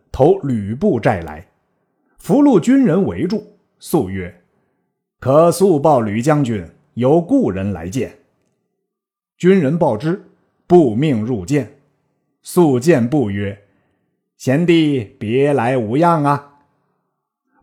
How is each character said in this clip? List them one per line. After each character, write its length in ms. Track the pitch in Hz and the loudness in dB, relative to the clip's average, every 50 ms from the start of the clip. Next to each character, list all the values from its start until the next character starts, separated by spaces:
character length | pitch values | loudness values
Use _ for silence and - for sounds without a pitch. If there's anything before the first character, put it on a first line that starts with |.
| _ _ | _ _
投 260 | - - 135 165 196 196 | -2 2 2 2 2 2
吕 360 | - 139 123 107 98 98 113 | -2 -4 -4 -4 -4 -6 -6
布 240 | 143 202 214 143 113 | -4 -2 -2 0 0
寨 220 | - 139 110 87 | 0 -2 -2 -4
来， 260 | 82 78 76 78 - _ _ _ _ _ _ _ _ _ _ _ _ _ _ | -6 -10 -16 -18 -20 _ _ _ _ _ _ _ _ _ _ _ _ _ _
俘 260 | _ - - 190 277 285 | _ -4 -2 0 2 4
虏 160 | 285 247 170 | 4 4 2
军 240 | - 226 269 277 262 | 2 2 2 2 2
人 220 | 190 151 196 185 | 2 0 0 -2
围 200 | 117 85 92 147 | -2 -4 -6 -6
住。 320 | 180 220 208 - - _ _ _ _ _ _ | -6 -6 -8 -10 -12 _ _ _ _ _ _
肃 300 | - - - 160 101 92 | -8 -4 -2 -2 -2 -4
曰 340 | 95 95 90 87 - _ _ _ _ _ _ _ _ _ _ _ _ _ _ _ _ _ | -6 -10 -10 -12 -14 _ _ _ _ _ _ _ _ _ _ _ _ _ _ _ _ _
：“可 280 | - 127 139 156 165 170 | -2 2 4 4 4 4
速 300 | 165 - 190 202 165 139 | 2 2 2 2 2 2
报 220 | 135 160 147 123 | 2 2 2 2
吕 200 | 110 107 101 117 | 0 -2 -4 -2
将 220 | 120 156 151 147 143 | 0 0 0 0 0
军， 240 | 117 113 98 82 80 - _ _ _ - | -2 -4 -6 -8 -12 -18 _ _ _ -6
有 260 | 113 120 131 156 175 | -2 0 2 2 2
故 280 | 170 - 269 277 208 117 | 0 0 0 0 0 0
人 220 | 90 95 95 104 | -2 -4 -4 -6
来 160 | 95 76 82 | -6 -8 -8
见。” 320 | 92 107 131 104 - - _ _ _ _ _ _ _ _ _ _ _ _ _ _ _ _ _ _ _ _ _ _ _ _ | -8 -6 -6 -6 -8 -10 _ _ _ _ _ _ _ _ _ _ _ _ _ _ _ _ _ _ _ _ _ _ _ _
军 200 | - 175 175 196 | -2 2 2 4
人 200 | 190 147 131 165 | 4 2 0 0
报 180 | 165 170 139 110 | 0 0 0 -2
之， 300 | 104 151 160 185 208 - _ _ _ _ _ _ _ _ | -2 -4 -4 -4 -6 -8 _ _ _ _ _ _ _ _
布 260 | - 175 175 151 117 104 | 4 4 4 6 4 2
命 300 | 120 151 156 127 107 107 | 0 0 0 0 -2 -2
入 220 | 120 127 101 87 | -4 -6 -6 -4
见。 340 | 90 143 143 120 - - _ _ _ _ _ _ _ _ _ _ _ _ _ | -2 -2 -2 -2 -4 -10 _ _ _ _ _ _ _ _ _ _ _ _ _
肃 360 | - - - 180 170 151 131 | -18 -4 0 2 2 4 2
见 320 | 120 123 170 165 127 113 120 | 2 2 2 2 2 2 0
布 220 | 151 151 120 101 | -2 -2 -2 -2
曰 340 | 98 101 101 98 101 - _ _ _ _ _ _ _ _ _ _ _ _ _ _ _ | -4 -6 -6 -8 -8 -12 _ _ _ _ _ _ _ _ _ _ _ _ _ _ _
：“贤 300 | - - 127 131 156 175 | -8 -4 -2 -2 0 2
弟 500 | 165 170 165 156 147 143 127 107 - - | 2 2 2 2 2 0 -2 -6 -8 -12
别 360 | - 107 104 117 135 139 147 143 | -10 -6 -4 -2 0 0 0 0
来 240 | 127 113 127 135 | 0 0 -2 -2
无 180 | 127 110 104 120 | -2 -2 -2 -2
恙 300 | 147 170 175 170 156 143 | 0 0 2 0 0 0
啊？” 400 | 143 143 - - - _ _ _ _ _ _ _ _ _ _ _ _ _ _ _ _ _ _ _ _ _ _ | -2 -2 -2 -6 -12 _ _ _ _ _ _ _ _ _ _ _ _ _ _ _ _ _ _ _ _ _ _